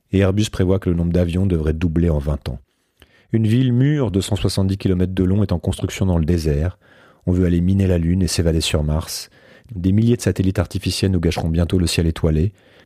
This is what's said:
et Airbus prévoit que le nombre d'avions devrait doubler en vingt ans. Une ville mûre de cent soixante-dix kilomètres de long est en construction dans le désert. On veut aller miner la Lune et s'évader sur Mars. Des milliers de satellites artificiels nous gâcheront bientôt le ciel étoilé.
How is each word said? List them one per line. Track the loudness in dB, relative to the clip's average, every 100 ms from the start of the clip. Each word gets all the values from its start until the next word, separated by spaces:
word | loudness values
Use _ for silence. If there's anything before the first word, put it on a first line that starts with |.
| _
et | 2
Airbus | 2 2 -2
prévoit | 0 0 0
que | 0
le | 0
nombre | 2
d'avions | 2 0 0 0
devrait | 0 0
doubler | 0 0 2 2
en | 0
vingt | -2 -4 -6
ans. | -12 -14 _ _ _ -20 _ _
Une | 0 2
ville | 2 2
mûre | 2 2 2 0
de | 0
cent | 0 -2
soixante-dix | -2 0 -2 0
kilomètres | 0 0 0
de | 0
long | 0 0
est | 0
en | -2
construction | -2 -4 -4 -2
dans | 0 0
le |
désert. | 0 0 0 -2 -2 -6 _ -20 -20 _
On | -2
veut | 0 2
aller | 2
miner | 2 2 2
la | 2
Lune | 0 0
et | 0
s'évader | 0 0 0
sur | 0 -2
Mars. | 0 -2 -4 -10 -14 _ -20 -20 -16
Des | -4 0
milliers | 2 2 2
de |
satellites | 0 0 0 -2
artificiels | -4 -4 -4 -2 0
nous | 2
gâcheront | 0 -2 -2
bientôt | 0 0 0
le | 0
ciel | 0 -2
étoilé. | 0 0 2 0 -4 _ -20